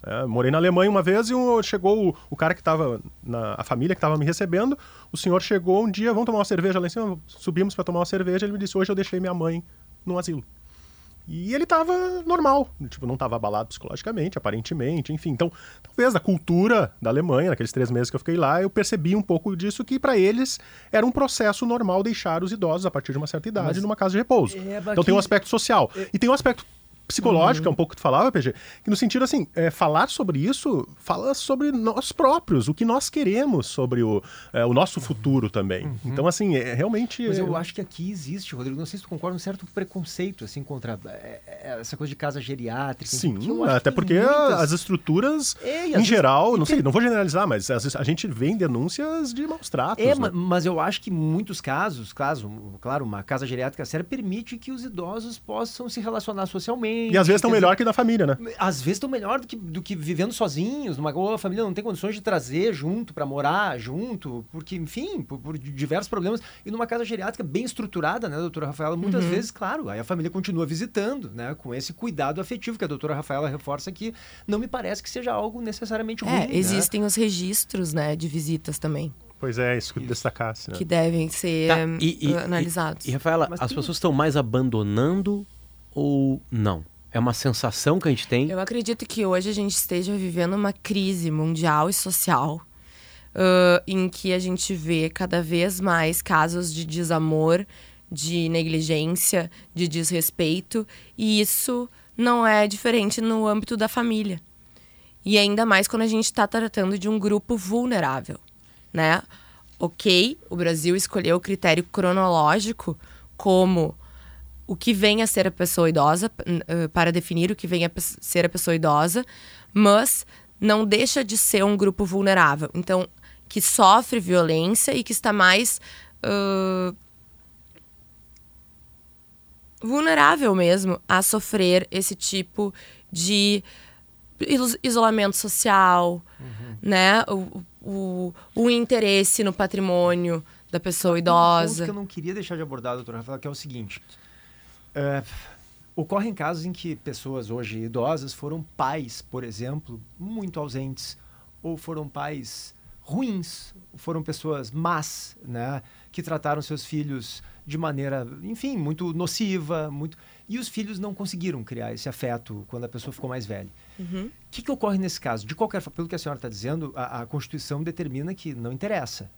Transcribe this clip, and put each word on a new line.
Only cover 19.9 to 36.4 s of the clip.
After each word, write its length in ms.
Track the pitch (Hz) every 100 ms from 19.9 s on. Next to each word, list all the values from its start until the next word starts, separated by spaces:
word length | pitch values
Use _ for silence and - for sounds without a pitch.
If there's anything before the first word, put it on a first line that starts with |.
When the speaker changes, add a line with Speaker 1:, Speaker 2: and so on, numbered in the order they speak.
| 262
Speaker 1:
pra 180 | 269 233
eles 400 | 190 226 262 - - - -
era 160 | 220 240
um 60 |
processo 520 | 254 277 - 214 202
normal 380 | 233 240 202 185
deixar 400 | 202 226 180 165
os 80 | 185
idosos 360 | 220 175 165 185
a 40 |
partir 220 | 151 -
de 60 | 139
uma 100 | 151
certa 200 | 160 214
idade 180 | 214 160
Speaker 2:
Mas 80 | 170
Speaker 1:
numa 120 | 208
casa 160 | 214 190
de 80 | 190
repouso. 380 | 233 247 185 -
Speaker 2:
é, 220 | 190 208
mas 140 | 190
Speaker 1:
Então 100 | 208
tem 100 | 175
um 20 | 233
Speaker 2:
que 40 |
Speaker 1:
aspecto 280 | 202 202 -
social. 400 | 226 - 220 123
Speaker 2:
é 140 | 190 190
Speaker 1:
E 60 | -
tem 100 | 240
um 40 |
aspecto 320 | 277 269 240 - - _ _
psicológico, 600 | _ - 196 175 175 156 165
Speaker 2:
Uhum. 40 |
Speaker 1:
é 20 |
um 40 | 143
pouco 140 | 165
que 60 | -
tu 40 |
falava, 320 | 160 131 247
P 80 | -
G, 140 | 123 - - -
que 60 | -
no 80 | 208
sentido 260 | 226 254
assim, 220 | 254 285 151
é, 160 | - 165
falar 380 | - 165 151 262
sobre 300 | - 196 143
isso, 500 | 175 277 - 185 - -
fala 380 | - 170 240
sobre 360 | 269 - 262 294
nós 400 | 262 220 196 -
próprios, 580 | - 254 320 - 147 107
o 60 |
que 120 | 151 226
nós 240 | 247 -
queremos 560 | - 240 208 285 185 -
sobre 360 | - 131 123
o, 200 | 113 104 - - -
é, 140 | -
o 80 | 117
nosso 260 | 123 185 -
futuro 520 | 123 113 143 135 110
também. 340 | 110 98 92
Speaker 2:
Uhum. 120 | 151 120 127
Speaker 1:
Então, 200 | 135 160
assim, 300 | 170